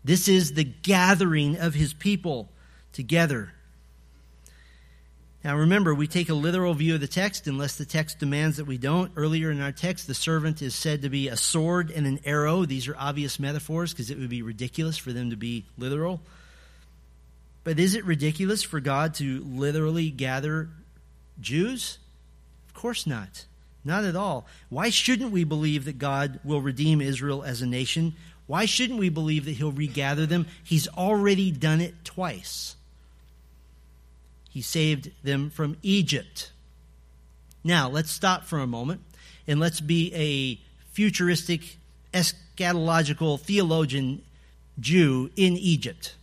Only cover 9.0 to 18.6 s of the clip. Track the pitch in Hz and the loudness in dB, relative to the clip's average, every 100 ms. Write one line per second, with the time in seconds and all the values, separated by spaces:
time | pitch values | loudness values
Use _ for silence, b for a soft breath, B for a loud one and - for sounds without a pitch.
9 | 180 - 156 160 160 143 139 - 175 185 | 0 -2 0 0 0 -2 -4 -4 -4 -4
10 | - 127 - 160 156 156 135 - 160 151 | -8 -4 0 0 0 -2 -6 -4 -2 -2
11 | 139 139 135 113 - 165 165 180 160 160 | -2 -2 -2 -2 0 0 2 0 0 -2
12 | 139 139 143 147 151 175 170 135 123 127 | -2 -2 0 0 2 2 0 -2 -6 -6
13 | 139 143 143 - 139 151 151 160 170 170 | -4 -4 -4 -4 -4 -4 -4 -4 -4 -6
14 | 117 135 127 120 113 107 123 - 160 156 | -10 -8 -6 -6 -8 -8 -8 -4 -4 -4
15 | 131 123 120 110 117 117 - - 127 143 | -6 -6 -4 -6 -6 -8 -10 -10 -6 -4
16 | 170 175 b b b b b b b - | -4 -6 b b b b b b b -20
17 | - - - - - - 170 156 185 208 | -20 -20 -20 -20 -20 -10 -4 2 2 2
18 | 190 156 151 156 190 214 | 0 0 0 0 -2 -2